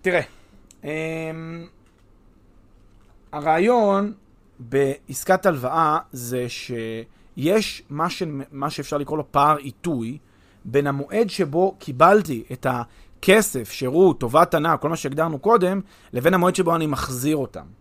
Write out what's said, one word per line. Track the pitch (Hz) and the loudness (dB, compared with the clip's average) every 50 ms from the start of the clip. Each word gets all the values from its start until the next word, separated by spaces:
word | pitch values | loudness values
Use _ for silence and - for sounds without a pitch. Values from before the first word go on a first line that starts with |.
| - | 0
תראה, | 190 175 165 135 - - - _ _ _ - _ _ - _ - | 2 0 0 -2 -2 -14 -20 _ _ _ -20 _ _ -20 _ -12
אמ, | 147 151 156 160 160 160 160 160 160 160 160 160 165 165 170 165 - _ _ _ _ _ _ _ _ _ _ _ _ _ _ _ _ _ _ _ _ _ _ _ _ _ - _ _ _ _ _ _ | -10 -8 -6 -6 -6 -6 -8 -8 -8 -10 -10 -12 -12 -12 -14 -16 -18 _ _ _ _ _ _ _ _ _ _ _ _ _ _ _ _ _ _ _ _ _ _ _ _ _ -20 _ _ _ _ _ _
הרעיון | - 151 147 160 160 170 190 226 247 240 214 202 196 196 202 208 220 _ _ _ _ _ _ _ _ _ | -12 -4 0 2 2 4 4 4 4 4 4 4 2 2 0 -2 -6 _ _ _ _ _ _ _ _ _
בעסקת | 127 117 131 135 139 135 139 - _ - 135 - - - 185 185 - | -12 -2 0 0 0 0 -2 -6 _ -12 -12 -8 0 0 0 2 2
הלוואה | 196 165 131 120 127 151 165 160 151 151 - - _ | 0 0 0 -4 -2 0 2 2 2 0 -2 -4 _
זה | - 127 120 120 127 123 123 120 | -14 -12 -8 -6 -4 -4 -4 -6
שיש | - - - - 123 117 113 113 113 113 113 - _ _ _ - _ - 131 160 196 220 196 - - - - _ | -8 -12 -10 -10 -8 -8 -8 -8 -10 -10 -12 -16 _ _ _ -18 _ -4 -2 0 2 2 0 -2 -8 -12 -14 _
מה | 143 151 165 175 | -4 -4 -4 -4
ש-, | - - 185 160 147 139 135 - | -2 -6 -6 -6 -6 -10 -12 -12
מה | 147 135 139 151 | -10 -6 -6 -6
שאפשר | 151 - 143 - 151 | -6 -8 -8 -6 -6
לקרוא | 143 143 139 151 | -6 -4 -4 -6
לו | 151 143 _ | -6 -6 _
פער | - 143 143 147 156 | 2 4 4 4 4
עיתוי, | 147 139 139 - _ - 175 151 123 113 113 139 151 _ _ _ _ _ _ _ - _ | 2 -2 -12 -14 _ -6 -4 -4 -2 -4 -6 -8 -12 _ _ _ _ _ _ _ -18 _
בין | - 117 143 143 | 0 0 0 0
המועד | 143 139 139 143 - 196 214 233 190 | 0 -4 -4 -6 -4 0 0 0 0
שבו | - - 180 143 139 170 185 196 190 _ | 0 -4 -4 0 2 2 0 0 0 _
קיבלתי | - 160 127 123 156 175 202 214 175 160 131 110 - - | -12 -12 2 4 6 6 6 4 2 0 -6 -8 -6 -10
את | 127 - - 131 | -12 -6 -4 -4
הכסף, | 127 120 120 - - - - - - _ - - 196 220 202 - - 135 110 - | -4 -4 -8 -10 -14 -20 -20 -20 -18 _ 4 6 6 6 4 0 -4 -6 -8 -8
שירות, | - - 135 127 139 170 196 185 139 - | -8 -6 -4 0 4 6 6 6 4 2
טובת | 127 117 123 156 175 - - | -4 2 4 4 4 4 2
הנאה, | 139 151 165 156 | 0 2 0 0
כל | 135 - 151 | 0 -2 -4
מה | 165 | -4
שהגדרנו | - - 139 139 147 160 165 151 131 | -4 -4 -6 -2 -2 -2 -2 -4 -2
קודם, | - 202 233 233 180 180 190 196 185 - - _ _ - - | 2 4 4 4 4 2 0 -2 -6 -8 -18 _ _ -8 -8
לבין | 123 127 170 190 | 2 2 4 4
המועד | 180 175 185 180 | 6 4 2 2
שבו | 190 180 165 170 | 2 0 2 2
אני | 165 160 | 0 0
מחזיר | 151 139 127 - - 127 123 127 151 156 | -2 -2 -4 -6 -6 -6 -4 -2 -2 0
אותם. | 147 131 - - 87 69 67 - _ | -2 -4 -6 -10 -16 -18 -18 -20 _